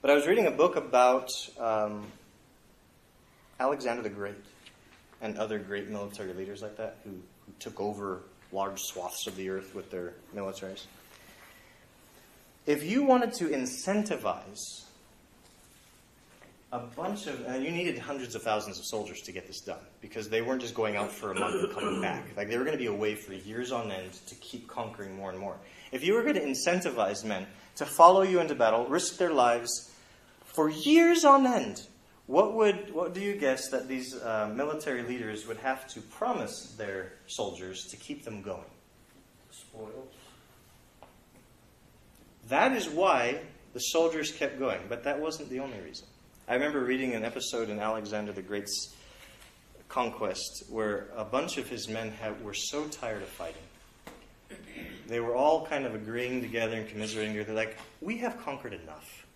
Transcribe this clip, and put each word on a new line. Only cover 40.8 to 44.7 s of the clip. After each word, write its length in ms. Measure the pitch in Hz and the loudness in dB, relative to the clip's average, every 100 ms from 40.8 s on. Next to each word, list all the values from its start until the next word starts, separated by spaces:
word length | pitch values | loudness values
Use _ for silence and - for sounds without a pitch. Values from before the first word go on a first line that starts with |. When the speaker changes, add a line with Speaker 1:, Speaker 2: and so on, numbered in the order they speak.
| - _ - - - - - - - - - - - - - - 113 | -20 _ -20 -20 -20 -20 -20 -20 -20 -20 -20 -20 -20 -20 -20 -20 0
Speaker 1:
That 240 | 135 247 | 4 4
is 180 | 254 165 | 2 -2
why 500 | 151 190 143 120 139 - - - | 2 4 4 2 -2 -8 -18 -14
the 80 | 123 | -8
soldiers 500 | - 160 165 156 151 | 0 2 4 2 -4
kept 260 | - 143 131 | -2 -4 0
going, 220 | 131 | -2